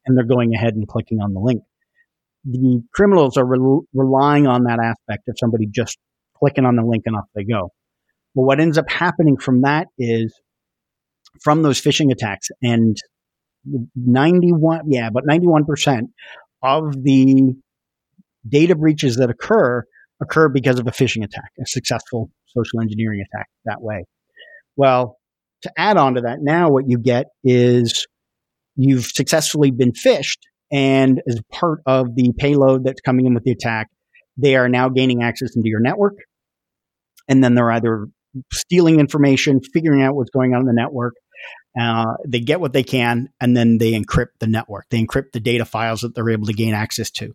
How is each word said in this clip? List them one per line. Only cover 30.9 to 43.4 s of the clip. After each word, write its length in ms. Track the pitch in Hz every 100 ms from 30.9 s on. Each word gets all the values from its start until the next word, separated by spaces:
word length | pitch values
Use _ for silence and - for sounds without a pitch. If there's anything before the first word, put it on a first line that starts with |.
| 135 131 131 -
as 140 | 117 -
part 300 | - 175 156 -
of 280 | 131 127
the 180 | 120 123 117
payload 460 | 143 143 135 131
that's 160 | 127 -
coming 260 | - 127 127
in 80 |
with 100 | 120
the 60 | 127
attack, 380 | 117 117 110 110 _ _ _ _ -
they 180 | 139
are 140 | 131 123
now 200 | 123 131
gaining 340 | 131 131 120
access 340 | 117 113 120 117
into 120 | 110
your 120 | 110
network. 360 | 120 - 101 101 - _ _ _ _ _ _ _ _ _ -
And 160 | 135
then 120 | 127
they're 180 | 120 117
either 340 | 117 120 110 104 _ _ 131 -
stealing 480 | - - 175 165 160
information, 600 | 143 151 143 131 - 135
figuring 420 | 127 170 160 139
out 120 | 135
what's 160 | 143 120
going 240 | 135 127
on 60 | 123
in 60 | 131
the 60 |
network. 420 | 117 120 131 120 - _ - - - _ 123
Uh, 360 | 117 113 113 123 139
they 140 | 120
get 200 | 120 165
what 120 | 151
they 100 | 135
can, 460 | 123 135 120 120 127 _